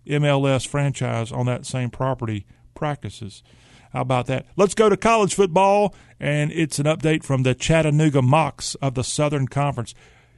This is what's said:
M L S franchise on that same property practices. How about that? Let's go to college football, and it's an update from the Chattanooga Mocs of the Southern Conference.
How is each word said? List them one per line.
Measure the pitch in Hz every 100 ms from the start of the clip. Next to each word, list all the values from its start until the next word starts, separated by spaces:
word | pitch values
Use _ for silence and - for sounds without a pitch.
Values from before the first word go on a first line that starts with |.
| -
M | 147
L | 147 139 139
S | 135 -
franchise | 143 143 131 123 117 117
on | 127 123
that | 123 -
same | 131 123
property | - 131 123 113 107 - _ _ -
practices. | 156 143 104 - 101 - _ _ _ - _
How | 131
about | 127 127 135
that? | 131 - -
Let's | 196 -
go | 214
to | 202
college | 220 226 196
football, | - 196 165 196 202 208 - - _
and | 147 147 151
it's | 165 160 -
an | 147
update | 156 156 156
from | - 135
the | 127 127
Chattanooga | - 160 156 147 156 139
Mocs | 123 151 143 - - -
of | 135
the | 123
Southern | 123 - 151 143 131
Conference. | 143 143 123 113 - - _ _